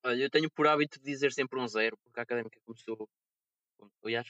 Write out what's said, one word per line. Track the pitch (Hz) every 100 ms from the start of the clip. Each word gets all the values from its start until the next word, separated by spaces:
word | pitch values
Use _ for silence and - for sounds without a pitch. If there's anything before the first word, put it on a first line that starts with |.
Olha, | 127 123
eu | 139
tenho | 156 156
por | - 151
hábito | 151 151 -
de |
dizer | 135 139 139
sempre | 131 131 131
um | 123
zero, | 107 113 110
porque | _ 117
a |
Académica | 120 120 110 -
começou, | - 117 - 110 107 _ _ _ _ _ _ _ 104 _
aliás, | 107 117